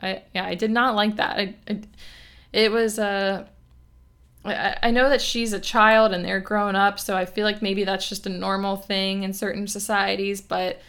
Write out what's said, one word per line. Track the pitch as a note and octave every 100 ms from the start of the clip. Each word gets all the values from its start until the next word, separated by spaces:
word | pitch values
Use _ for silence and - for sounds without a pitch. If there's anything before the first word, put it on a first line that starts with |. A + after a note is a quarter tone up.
I, | F#3+ F#3+ -
yeah, | F#3 F#3
I |
did | F3 A3
not | A3+ B3+
like | G#3 G#3+ G#3+
that. | G#3+ -
I, | G3 - -
I, | G#3+ - - - - - - -
it | - A3
was, | A3+ A3+ G#3+
uh, | G#3 G3 G3 F#3+ G3 - _ - _ _ _ _ _ _
I, | - - - -
I | A#3
know | A#3+ C4
that | C#4
she's | - A#3 A#3
a | G3+
child | - A#3 G#3+ A3 A3
and | F#3
they're | F3 G3
grown | F#3+ G#3 G3+
up, | G3 G3+ G3+
so | - F#3+
I | F#3
feel | G3+
like | G#3 G3+
maybe | G#3 F#3+
that's | G3 F#3+ -
just | G3+ -
a |
normal | F#3 F#3+ F#3+ G3 G3
thing | G3 G3 F#3+ G3
in | F#3+
certain | F#3+ G#3 - G3+
societies, | G3+ G3+ G#3 G3 G3 G3 G3
but | - F#3 F#3 -